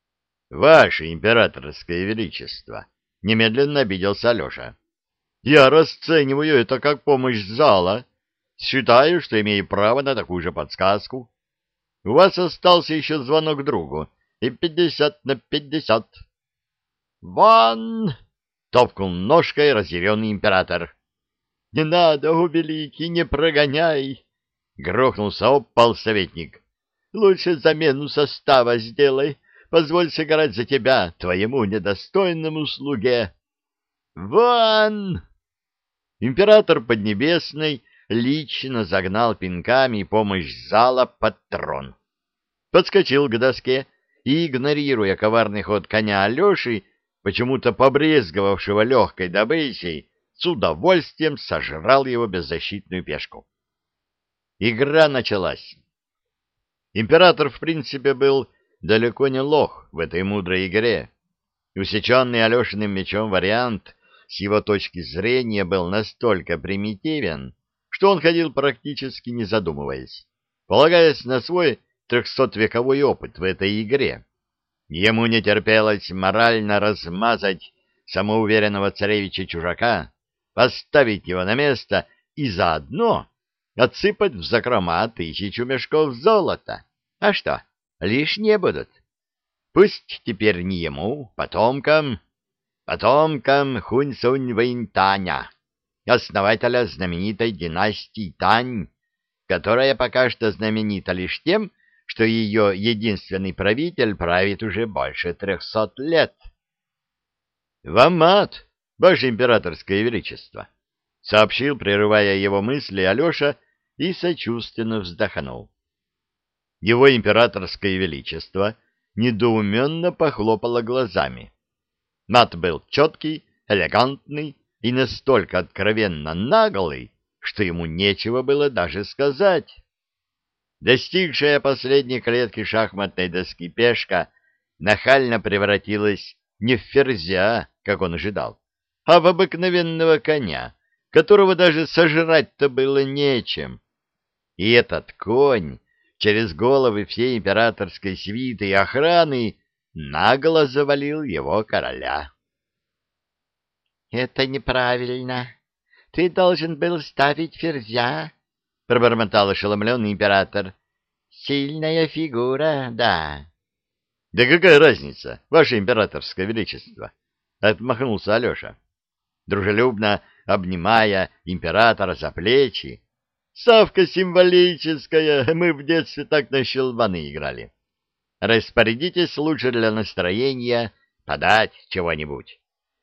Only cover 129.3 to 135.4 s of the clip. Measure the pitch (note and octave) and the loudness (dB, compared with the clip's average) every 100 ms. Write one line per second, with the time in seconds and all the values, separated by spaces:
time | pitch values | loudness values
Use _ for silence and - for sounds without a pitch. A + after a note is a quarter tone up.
129.3 | C3+ G3 E3+ - - _ _ _ _ _ | 2 2 0 -4 -18 _ _ _ _ _
130.3 | _ _ _ _ _ - B2+ - F#3 E3+ | _ _ _ _ _ 0 2 0 -4 -2
131.3 | A2+ D3 C#3+ C#3 B2+ B2+ C#3 B2 B2 A#2 | 0 2 2 0 -2 0 0 0 -4 -2
132.3 | B2 A2+ A2+ F#2+ A2 G#2 G2 G2 - F2+ | 0 -2 -4 -4 -2 -2 -4 -6 -4 -4
133.3 | F#2 F2 - E2+ A#2 A#2+ A2 - F2+ D#2 | -4 -8 -12 -10 0 0 0 -2 -4 -4
134.3 | _ _ _ _ _ F2 G2+ B2+ C#3 B2+ | _ _ _ _ _ 0 0 4 4 4
135.3 | A2+ | -2